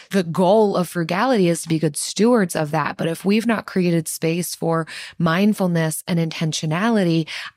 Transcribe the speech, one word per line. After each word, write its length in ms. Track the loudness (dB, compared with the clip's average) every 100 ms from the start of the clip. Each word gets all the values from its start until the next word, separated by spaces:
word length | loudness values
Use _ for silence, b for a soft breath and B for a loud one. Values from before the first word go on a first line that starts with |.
| B
The 120 | -2
goal 520 | 0 2 4 4 4 2
of 120 | -2
frugality 640 | -4 -2 0 2 4 4
is 140 | 2
to 60 | -2
be 100 | 0
good 180 | 0 -2
stewards 580 | -6 2 4 4 2 0
of 140 | -2
that. 240 | -2 -2 -4
But 120 | -4
if 160 | -2
we've 240 | 0 2 2
not 180 | -2 -2
created 440 | -2 2 0 -2
space 440 | -4 -2 -2 -6
for 320 | -6 -2 -2 -4 B B -2
mindfulness 840 | 0 2 2 2 0 0 0 -4 -2
and 100 | -2
intentionality, 1040 | -2 -2 -4 -2 -2 0 0 2 2 0 -2 B B